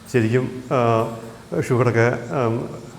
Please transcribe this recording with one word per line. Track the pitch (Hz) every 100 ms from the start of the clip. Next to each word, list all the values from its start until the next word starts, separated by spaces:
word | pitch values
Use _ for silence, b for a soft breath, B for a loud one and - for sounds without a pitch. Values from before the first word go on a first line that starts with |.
| -
ശരിക്കും, | 127 110 123 123 127 -
ആ, | 135 117 113 113 - - - - 170 -
ഷുഗറൊക്കെ, | 123 123 113 117 - - 160 117
ഉം, | 117 147 - -